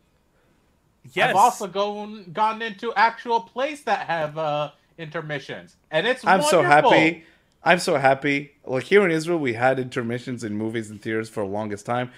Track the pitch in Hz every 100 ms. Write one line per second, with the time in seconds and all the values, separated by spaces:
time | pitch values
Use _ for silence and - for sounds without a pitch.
0 | _ _ _ _ _ _ _ _ _ _
1 | 127 175 233 196 233 233 202 190 208 208
2 | 208 214 180 170 214 220 226 196 233 196
3 | 226 226 240 226 226 240 285 294 - 190
4 | 143 165 151 151 156 147 147 - _ -
5 | 160 170 156 147 - 110 87 _ _ 156
6 | 208 254 202 185 - 185 147 143 185 160
7 | 160 170 - _ _ _ 160 175 185 151
8 | 135 135 147 139 143 _ - 131 127 196
9 | 190 160 160 170 139 110 127 127 127 131
10 | 117 123 127 120 113 104 110 117 107 104
11 | 113 110 110 - 98 101 107 101 - 120
12 | 127